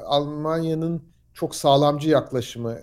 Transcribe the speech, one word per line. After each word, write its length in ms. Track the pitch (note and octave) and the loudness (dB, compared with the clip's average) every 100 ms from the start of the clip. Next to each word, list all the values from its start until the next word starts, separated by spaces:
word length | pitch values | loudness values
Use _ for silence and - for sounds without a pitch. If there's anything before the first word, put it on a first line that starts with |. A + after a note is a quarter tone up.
| - | -2
Almanya'nın 1080 | C#3+ D3 D3+ D#3 D#3+ D#3+ D#3+ E3 E3+ - _ _ | -2 0 -4 -4 -2 -2 -2 -2 -6 -8 _ _
çok 220 | - E3 - | -8 -8 0
sağlamcı 540 | D3+ C#3 D3 D3 D#3 | 4 6 6 2 2
yaklaşımı, 680 | C#3 - C3 A#2 A#2 A#2 A2+ | 2 2 -4 -6 -8 -8 -8